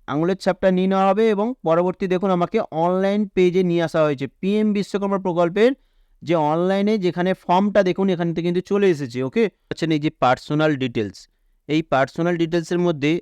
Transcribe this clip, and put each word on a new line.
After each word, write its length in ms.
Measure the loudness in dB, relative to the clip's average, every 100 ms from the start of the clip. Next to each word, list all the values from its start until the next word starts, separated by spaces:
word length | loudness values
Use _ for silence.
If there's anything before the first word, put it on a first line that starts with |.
| -8
আঙুলের 300 | -2 -2 -2
ছাপটা 340 | -2 0 2
নিয়ে 160 | 2 2
নেওয়া 220 | 2 2
হবে 220 | 2 2
এবং 240 | 0 -2 -4
পরবর্তী 420 | 0 2 0 -2 -2
দেখুন 240 | -2 0
আমাকে 300 | 0 0 -2 -4
অনলাইন 580 | -2 0 0 0 0 -2
পেজে 340 | 2 2 2
নিয়ে 200 | 0 0
আসা 200 | 0 0
হয়েছে। 240 | 0 0 -6
পিএম 460 | -6 -2 0 0
বিশ্বকর্মা 460 | 0 -2 -4 -2 -2
প্রকল্পের 540 | -2 0 0 2 2 0 _ _ _ _
যে 120 | -2
অনলাইনে 640 | 0 0 0 0 0 0 0
যেখানে 360 | -2 -2 -2
ফর্মটা 480 | -2 0 0 2 2
দেখুন 260 | 2 0 0
এখান 260 | 0 -2
থেকে 80 | -2
কিন্তু 180 | -2 -2
চলে 300 | -2 0 2
এসেছে। 320 | 0 -4 -6
ওকে? 280 | -4 0 -2 -2 -14
আচ্ছা, 160 | -6 -2
এই 120 | 0
যে 120 | -2
পার্সোনাল 640 | 0 0 0 -2 0 0 0
ডিটেলস, 520 | -2 -4 -6 -8 -20 _ _ _ -4
এই 140 | -4
পার্সোনাল 540 | 0 0 0 0 -2 0
ডিটেলসের 420 | 0 -2 -2 0
মধ্যে 420 | 0 0 0 -2